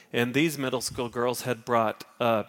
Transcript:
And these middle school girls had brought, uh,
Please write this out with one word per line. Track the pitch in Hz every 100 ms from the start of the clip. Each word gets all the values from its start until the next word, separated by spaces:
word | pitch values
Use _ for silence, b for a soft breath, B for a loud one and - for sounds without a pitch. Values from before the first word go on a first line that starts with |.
| B
And | 120 120
these | 131 165 143
middle | 131 131
school | - - 120
girls | 120 120 120
had | 131 117 117
brought, | 117 110 - - -
uh, | 120 113